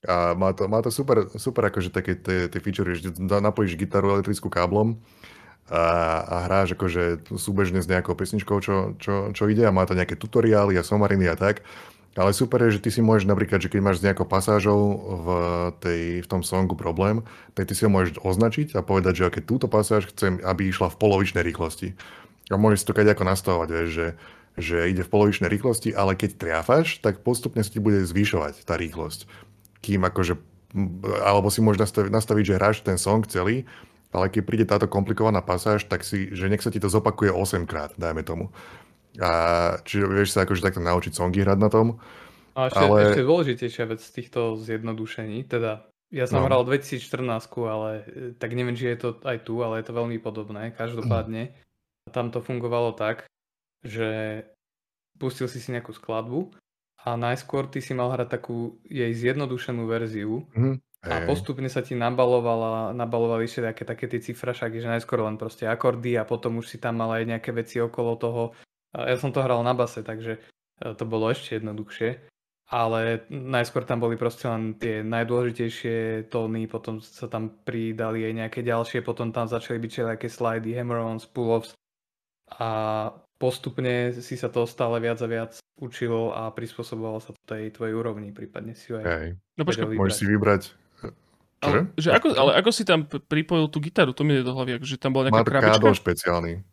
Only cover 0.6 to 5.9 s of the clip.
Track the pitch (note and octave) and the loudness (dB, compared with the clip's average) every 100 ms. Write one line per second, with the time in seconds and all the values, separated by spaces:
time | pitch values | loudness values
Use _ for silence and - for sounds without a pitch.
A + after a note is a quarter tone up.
0.6 | G2 A2 A#2 G#2+ C#3 A2+ F#2+ - - A#2+ | 0 0 0 -2 2 2 2 -4 -4 0
1.6 | G#2 G2 F2+ F#2+ F#2+ F2+ - F#2 F2 F#2 | 0 0 -2 -4 -2 -4 -2 -2 0 -4
2.6 | G2+ F#2 F#2 E2+ F#2 E2 F#2 G2+ G#2 G#2 | -6 -2 -2 -2 -6 -6 0 2 2 2
3.6 | G2+ E2 G2 G2+ G2 G2+ G2 G#2 G2 G2+ | -2 0 0 2 2 2 0 -4 -2 0
4.6 | F2 G2+ A2 A2+ - _ - - - - | 2 4 2 0 -10 _ -20 -20 -20 -20
5.6 | - E2 E2+ | -4 2 4